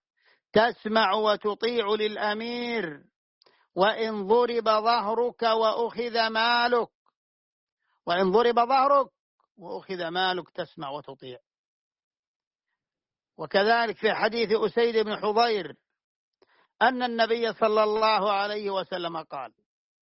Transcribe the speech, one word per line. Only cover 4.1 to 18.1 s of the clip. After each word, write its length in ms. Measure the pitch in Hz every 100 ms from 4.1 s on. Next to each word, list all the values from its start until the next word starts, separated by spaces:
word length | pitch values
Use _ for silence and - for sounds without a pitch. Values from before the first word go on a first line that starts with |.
| 214 190
ضرب 380 | 233 240 240
ظهرك 760 | 220 214 220 233 202 226 240 -
وأخذ 840 | 226 226 220 208 233 208 240 226 220
مالك". 600 | 220 233 240 240 240 202 _ _ _ _ _ _ _ _ _ _ _ -
وإن 260 | 175 190
ضرب 220 | 202 240
ظهرك 560 | 233 240 269 269 285 262 _ _ _ _ _
وأخذ 520 | 175 190 - 185 165
مالك 420 | 175 190 185 160
تسمع 400 | - 165 - 143
وتطيع. 480 | 143 143 135 135 123 _ _ _ _ _ _ _ _ _ _ _ _ _ _ _ _ _ _ _ -
وكذلك 600 | 156 196 202 233 233 185
في 180 | 214
حديث 380 | 190 208 233 208
أسيد 440 | 214 214 - 233 220
بن 200 | 214 208
حضير 600 | 214 208 240 214 156 - _ _ _ _ _ _ _ _ _ _
أن 200 | 220 254
النبي 500 | 247 233 226 233 226
صلى 300 | - 220 214
الله 500 | 214 214 220